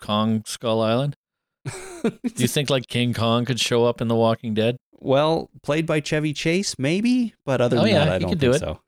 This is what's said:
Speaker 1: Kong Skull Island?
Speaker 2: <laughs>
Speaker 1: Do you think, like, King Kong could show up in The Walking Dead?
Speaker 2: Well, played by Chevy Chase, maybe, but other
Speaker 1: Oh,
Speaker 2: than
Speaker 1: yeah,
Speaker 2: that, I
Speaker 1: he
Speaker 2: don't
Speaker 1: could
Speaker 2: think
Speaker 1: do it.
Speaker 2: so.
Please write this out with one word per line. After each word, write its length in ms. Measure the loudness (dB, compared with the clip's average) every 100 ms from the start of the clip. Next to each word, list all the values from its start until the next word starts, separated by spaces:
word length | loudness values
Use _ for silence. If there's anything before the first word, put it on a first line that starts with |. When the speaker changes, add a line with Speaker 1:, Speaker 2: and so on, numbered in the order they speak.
Speaker 1:
Kong 420 | -2 0 2 0 -4
Skull 340 | -6 -2 0
Island? 360 | 2 0 -2 -6 _ _ _ _
Speaker 2:
<laughs> 380 | -14 -12 -14 -6
Speaker 1:
Do 80 | -6 -4 -6 -2
you 100 | -2
think, 240 | 0 0
like, 160 | -2 -2
King 260 | -2 -2
Kong 320 | 0 0 0
could 140 | 0 -2
show 260 | 0 2
up 160 | 2 0
in 60 | 0
The 80 |
Walking 400 | 2 2 0 -2
Dead? 220 | 0 0 -2 _
Speaker 2:
Well, 580 | -8 0 2 2 0 -4 -10
played 220 | -4 -2 0
by 120 | -2
Chevy 340 | -2 -2 -2
Chase, 460 | -2 -2 0 -2 -4
maybe, 560 | -2 0 2 0 0 -6
but 160 | -2 0
other 180 | 2 2
Speaker 1:
Oh, 20 |
Speaker 2:
than 100 | 4
Speaker 1:
yeah, 140 | 4
Speaker 2:
that, 40 | 2
I 60 |
Speaker 1:
he 40 | 2
Speaker 2:
don't 100 | 0
Speaker 1:
could 100 | 2
Speaker 2:
think 120 | 2
Speaker 1:
do 40 | 2
it. 40 |
Speaker 2:
so. 200 | 0 -8